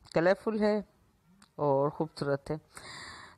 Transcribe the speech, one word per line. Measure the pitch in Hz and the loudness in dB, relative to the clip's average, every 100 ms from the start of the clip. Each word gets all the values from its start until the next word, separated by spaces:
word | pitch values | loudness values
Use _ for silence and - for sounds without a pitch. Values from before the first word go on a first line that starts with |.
| - | -4
कलरफुल | 165 170 294 - 214 | 2 4 4 0 0
है | 208 214 190 _ _ _ _ _ - - | 2 0 -4 _ _ _ _ _ -16 -2
और | 147 135 143 | 2 4 2
ख़ूबसूरत | - 156 - 143 139 - | 0 -6 -4 -2 -2 -4
है, | 151 - - - - - - - | -8 -10 -18 -16 -16 -16 -16 -20